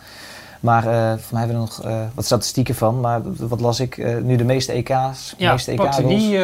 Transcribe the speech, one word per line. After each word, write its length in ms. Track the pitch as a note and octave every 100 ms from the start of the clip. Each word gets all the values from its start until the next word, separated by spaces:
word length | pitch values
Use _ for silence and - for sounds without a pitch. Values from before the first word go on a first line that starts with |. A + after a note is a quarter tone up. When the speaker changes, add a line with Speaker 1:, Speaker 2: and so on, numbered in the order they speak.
| - - - - - -
Speaker 1:
Maar, 260 | A#2 A#2 A2+
eh, 320 | A#2 A2+ A2+
voor 200 | - A#2
mij 20 |
hebben 200 | A#2 A#2
we 20 |
nog, 200 | A2+ -
eh, 160 | A#2 A2+ A2
wat 100 | B2
statistieken 500 | G#2+ A#2 - - B2
van. 260 | - A2 B2+
Maar 200 | A#2+ A#2 A#2 - A#2+
wat 120 | A#2
las 200 | A#2+ A#2
ik? 180 | B2+ -
Eh, 180 | A#2 A#2
nu 200 | B2 B2
de 80 |
meeste 320 | A#2+ C3 C3 B2
E 60 |
K's, 520 | A#2+ C3 C3 C3+ - -
Speaker 2:
Ja, 140 | F3
Speaker 1:
meeste 220 | C3 -
Speaker 2:
pakte 260 | A#2+ C#3 C3+
Speaker 1:
E 40 |
K-goals. 180 | C#3 G#3
Speaker 2:
die, 160 | G#3+ G3